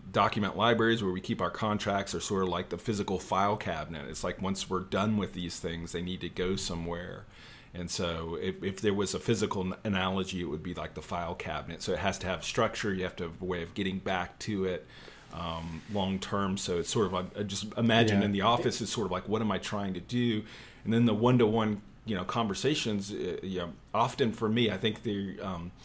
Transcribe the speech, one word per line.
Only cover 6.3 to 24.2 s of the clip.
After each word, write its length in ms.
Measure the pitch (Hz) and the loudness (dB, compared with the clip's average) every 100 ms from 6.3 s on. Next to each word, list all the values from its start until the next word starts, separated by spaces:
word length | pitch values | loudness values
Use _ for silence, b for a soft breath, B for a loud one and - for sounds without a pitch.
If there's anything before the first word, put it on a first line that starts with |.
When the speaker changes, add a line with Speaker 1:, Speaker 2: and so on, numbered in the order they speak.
| - 92 95 | -2 -2 0
Speaker 1:
somewhere. 720 | - 85 82 85 90 90 - B B B B | -2 -4 -4 -6 -8 -12 -16 B B B B
And 160 | 90 87 | -10 -6
so 480 | - 87 82 82 82 | -2 -2 -2 -4 -4
if, 240 | 95 92 | -4 -4
if 160 | 98 95 | -4 0
there 140 | 107 | 0
was 220 | 98 98 90 | 2 0 0
a 40 | |
physical 440 | - 107 101 101 | 0 2 2 0
n-, 100 | 90 - 110 | -2 -2 0
analogy, 560 | 92 95 95 90 95 | 0 2 0 -2 -4
it 40 | 82 | -4
would 160 | 80 | -4
be 140 | 87 85 | -6 -6
like 180 | 80 | -8
the 80 | - | -8
file 320 | - 87 85 | -6 -4 -4
cabinet. 480 | 87 - 76 69 80 | -6 -6 -6 -6 -6
So 120 | - | -2
it 60 | 85 | 0
has 200 | 98 90 | 0 0
to 80 | 92 | -2
have 160 | 85 | -4
structure. 500 | - - 110 - 107 | -2 2 2 0 -2
You 120 | 95 90 | -2 -2
have 100 | - | -4
to 80 | |
have 180 | 85 85 | -8 -6
a 40 | 92 | -4
way 180 | 87 | -4
of 100 | 82 | -4
getting 240 | 104 92 92 | -2 -2 -2
back 400 | 101 92 87 - | -2 -2 -2 -6
to 260 | - 101 95 | -4 0 0
it, 200 | 85 - B B B B | -2 -6 B B B B
um, 480 | 80 85 82 82 82 - | -8 -6 -6 -6 -8 -4
long 280 | 104 95 95 | 0 2 0
term. 380 | - 101 98 95 | 0 0 2 0
So 200 | - 87 | 0 0
it's 140 | - | 2
sort 160 | 123 95 | 2 2
of, 80 | 90 | 2
I, 240 | 90 - | -2 -4
I 20 | |
just 240 | 104 98 107 - | -4 -4 -4 2
imagine 440 | 117 113 113 98 | 6 6 6 6
Speaker 2:
Yeah. 60 | 104 | 4
Speaker 1:
in 80 | |
the 80 | 98 | 4
office, 400 | 104 120 123 - | 4 4 2 0
it's 100 | 104 | -2
sort 140 | - 95 | -2 0
of 60 | |
like, 160 | 90 98 | -2 0
what 140 | 110 | 0
am 100 | 107 | 2
I 60 | 92 | 0
trying 380 | - 104 98 90 | -2 -4 -4 -6
to 40 | |
do? 440 | - 123 120 107 110 B B B | -2 0 2 2 -2 B B B
And 100 | 104 | 2
then 120 | 113 120 | 6 6
the 80 | 104 | 6
one-to-one, 680 | 123 123 107 113 107 101 - - 107 | 6 8 6 6 2 0 -6 -12 -4
you 100 | 95 | -4
know, 80 | |
conversations, 880 | 90 120 110 95 131 151 113 104 98 | -2 0 0 0 0 0 0 -2 -4
uh, 260 | 104 90 - | -4 -4 -4
you 160 | 92 90 | -4 -4
know, 160 | 85 - - 107 | -4 -8 -4 0
often 360 | 123 - | 2 2